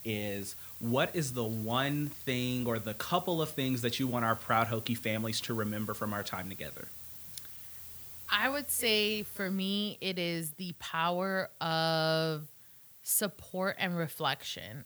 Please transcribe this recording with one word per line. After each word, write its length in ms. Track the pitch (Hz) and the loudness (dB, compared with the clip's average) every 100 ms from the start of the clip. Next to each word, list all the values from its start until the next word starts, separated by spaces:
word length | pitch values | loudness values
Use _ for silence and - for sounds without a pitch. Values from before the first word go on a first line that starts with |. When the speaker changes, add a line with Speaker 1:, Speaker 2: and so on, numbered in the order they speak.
Speaker 1:
is, 520 | 113 107 104 101 95 - - - | 0 0 0 -2 -4 -8 -14 -4
what 360 | 117 123 170 180 | 2 4 2 2
is 180 | 143 | -2
the 100 | 123 | 0
one 640 | 110 113 110 120 139 147 147 | -2 0 0 2 2 2 -2
thing 580 | - - 127 123 127 120 | -4 -2 0 2 0 0
or 140 | 113 | 0
the 160 | 107 107 | -2 -4
couple 480 | - 175 175 170 | 0 0 2 2
of 60 | 151 | 0
things 320 | - 131 127 | 0 2 2
that 160 | 117 117 | 0 0
you 80 | 131 | 0
want 180 | 120 117 | 2 4
our 100 | 113 | 2
Proud 340 | - 113 113 | 4 4 6
Hokie 280 | 113 110 117 | 2 0 0
families 420 | 113 110 113 113 | 0 0 0 -2
to 120 | - | -2
remember 400 | 117 104 104 107 | 0 0 0 -2
from 200 | 104 107 | -2 -2
our 100 | 104 | -2
time 260 | 98 95 92 | -2 -4 -6
together? 380 | 95 78 - - - - - - - - - - - - - - - - | -6 -8 -10 -14 -14 -16 -16 -14 -14 -14 -14 -16 -16 -16 -16 -14 -14 0
Speaker 2:
I 160 | 208 240 | 2 2
would 220 | 277 262 | 0 -2
say 540 | - 240 214 208 214 | 2 4 6 4 2
for 260 | 208 - 196 | -2 -4 -2
me, 480 | 190 190 202 208 - | 0 2 2 0 -2
it 180 | 190 185 | -4 0
is 320 | 170 170 160 | 0 0 -4
the 220 | - 185 170 | -6 -8 -8
power 720 | - 165 165 175 190 190 - - | -6 0 2 2 0 0 -2 -2
of 840 | 165 160 160 160 160 160 160 156 156 - - - - - | 0 4 4 4 4 4 2 0 -6 -16 -20 -20 -20 -16
support 720 | - - 208 - - 185 190 - | -2 0 0 -4 -8 -2 0 0
and 180 | 185 175 | 0 0
reflection. 880 | 165 - 147 135 - - 87 117 | -2 0 0 0 -4 -8 -10 -12